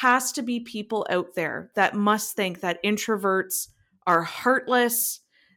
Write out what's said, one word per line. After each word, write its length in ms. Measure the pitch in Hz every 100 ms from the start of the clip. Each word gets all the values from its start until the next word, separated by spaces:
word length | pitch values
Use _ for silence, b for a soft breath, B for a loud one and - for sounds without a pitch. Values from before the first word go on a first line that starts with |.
has 300 | 254 254 262
to 80 | -
be 180 | 240 240
people 460 | 233 220 220 220 -
out 260 | 180 175 -
there 360 | 156 110 180 -
that 180 | 190 208
must 400 | 208 214 - -
think 260 | 190 175
that 220 | 180 175
introverts 840 | 202 208 - 214 196 190 185 - - _ _ _ -
are 140 | 170
heartless, 960 | 165 - 247 262 247 247 240 240 - - _ _ _